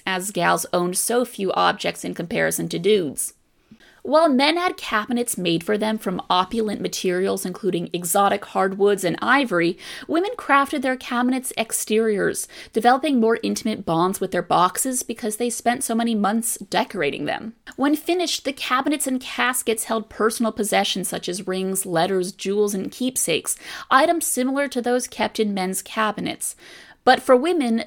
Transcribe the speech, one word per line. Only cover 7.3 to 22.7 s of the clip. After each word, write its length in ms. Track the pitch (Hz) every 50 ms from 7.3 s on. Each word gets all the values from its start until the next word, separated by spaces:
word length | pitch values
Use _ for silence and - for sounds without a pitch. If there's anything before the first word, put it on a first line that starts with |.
| 196 190 -
including 460 | 185 180 - - 185 175 170 170 -
exotic 500 | - 175 180 170 - 202 202 196 196 196 -
hardwoods 580 | - - 190 190 196 190 196 202 202 202 196 190
and 140 | 170 - -
ivory, 560 | - 226 254 285 269 226 180 170 165 170 190 - - - - - -
women 240 | - 285 339 381 427 440 -
crafted 420 | - - 277 277 277 - 320 277
their 160 | 262 262 254
cabinets' 560 | 254 - - 247 240 247 247 262 254 254 - - -
exteriors, 920 | 220 - - - - - 214 220 226 220 208 190 - - - - - - - - - -
developing 480 | - 226 220 240 262 262 311 302 269 240
more 180 | 220 226 233 233
intimate 420 | - 202 202 - - 220 214 196 -
bonds 340 | - 165 165 175 185 190 -
with 120 | 196 185
their 100 | - 180
boxes 640 | 165 - 156 165 180 185 - - - 262 254 247
because 340 | - - 226 - 240 214 214
they 140 | - 240 240
spent 340 | - - - 233 247 - -
so 100 | - 226
many 200 | 226 233 233 226
months 420 | 208 202 196 220 226 220 - -
decorating 720 | - 196 - - 196 - - - 170 147 143 - - 147
them. 280 | - - - - 226 - _ - - -
When 200 | - 269 285 302
finished, 500 | - - - 349 359 339 - - - -
the 80 | 269 269
cabinets 520 | - - - 254 262 269 302 302 294 -
and 140 | 269 262 254
caskets 640 | - - - - 247 247 247 - - 233 220 - -
held 240 | - 226 220 214 -
personal 440 | - - 208 226 226 - 233 220
possessions 560 | - - 202 - 190 196 202 - - 190 175 -
such 200 | - 175 - 180
as 180 | 180 208 185
rings, 380 | 185 185 190 190 190 190 190 -
letters, 480 | 190 170 160 175 190 190 185 180 196
jewels, 400 | - - - 190 202 208 208 202